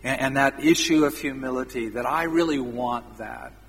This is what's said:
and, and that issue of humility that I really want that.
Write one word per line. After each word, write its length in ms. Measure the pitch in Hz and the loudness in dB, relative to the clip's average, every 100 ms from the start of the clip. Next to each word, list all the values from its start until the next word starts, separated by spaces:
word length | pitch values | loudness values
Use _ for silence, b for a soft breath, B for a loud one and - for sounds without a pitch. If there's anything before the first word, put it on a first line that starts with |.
and, 160 | 127 131 | -4 -2
and 160 | 135 139 | 0 2
that 260 | 139 135 | 2 4
issue 440 | 151 170 - 156 147 | 4 4 4 4 4
of 100 | 143 | 0
humility 720 | 143 135 131 127 127 127 113 | -6 -6 -4 -4 -4 -6 -6
that 160 | 110 | -4
I 200 | 120 151 | -2 -2
really 340 | 165 165 165 143 | 2 2 2 0
want 580 | 123 120 123 120 - 110 | -2 -4 -4 -4 -8 -14
that. 380 | 107 - - - | -12 -12 -14 -18